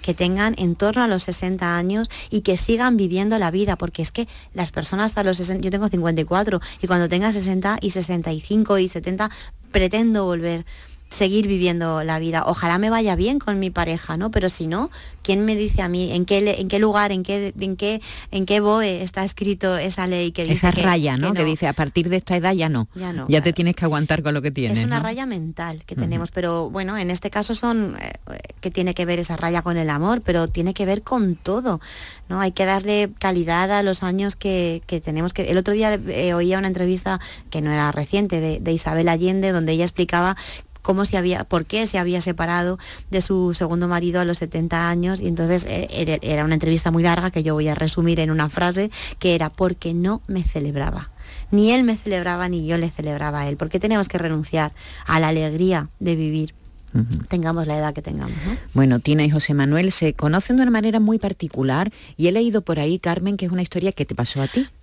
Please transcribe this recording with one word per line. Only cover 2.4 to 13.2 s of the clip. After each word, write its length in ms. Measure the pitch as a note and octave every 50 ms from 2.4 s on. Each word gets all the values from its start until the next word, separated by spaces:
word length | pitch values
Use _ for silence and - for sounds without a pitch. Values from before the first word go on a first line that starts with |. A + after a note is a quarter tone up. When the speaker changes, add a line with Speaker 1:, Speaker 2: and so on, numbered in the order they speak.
Speaker 1:
que 160 | G#3 - F#3
sigan 400 | F3 - - A#3 A3+ B3 B3+ A#3+
viviendo 400 | G#3+ G3 F3 F3 F#3 G3 G#3 A3 A3
la 120 | G3 E3
vida", 240 | E3+ F#3+ G#3 G3+ F3+
porque 240 | - F3+ E3+ - -
es 100 | D#3+ -
que 160 | - - A#3 - - - - - -
las 180 | F#3 F3 D#3
personas 460 | - F3 D3+ - F#3+ G3 G#3+ A3 -
a 60 | G#3+ G3+
los 140 | F#3+ F#3
sesenta, 260 | F3 F3+ F3 F#3 F#3 F#3
yo 80 | F#3+
tengo 180 | F#3 G3 G#3+ G#3
cincuenta 320 | G3 F3+ E3 E3+ E3 D#3+
y 40 | D#3+
cuatro, 360 | E3 F3 F#3+ G#3 G#3+ F#3+ E3+ - - - -
y 60 | -
cuando 220 | F3+ F#3 F3+ F3 D#3+
tenga 220 | F3 F3+ G3+ A3
sesenta 460 | G#3+ G3+ F#3 F#3+ F#3 F#3+ F#3 G3 G#3+ A3+
y 100 | - G3+
sesenta 400 | - F#3+ F3 E3+ F3+ E3+ D#3 E3
y 80 | D#3+ D#3
cinco 360 | - - G#3 A3 G#3+ - G3+
y 100 | F#3+ F#3
setenta, 420 | F#3 - E3+ - F3+ F#3 F#3+ G#3+ G#3+ - - - - - - - -
pretendo 540 | - G3+ F#3 F#3 G3+ A3 A#3 A#3 A3 G#3 G3
volver, 400 | F3+ F3 E3+ E3 E3+ E3+ E3+ E3+ - - - - - - - - -
seguir 360 | - - G#3 F#3+ G3 G#3+ G#3
viviendo 600 | G3 G3 F#3 F3+ F3+ E3+ E3+ E3+ E3 D#3+ D#3 D#3
la 140 | D#3+ D#3+ D#3+
vida. 240 | E3 E3 E3 D#3+ -
Ojalá 320 | - F3 - - E3+ E3+
me 120 | F#3 G#3 A3
vaya 280 | A3+ A3+ A3 G#3 F3+
bien 200 | E3+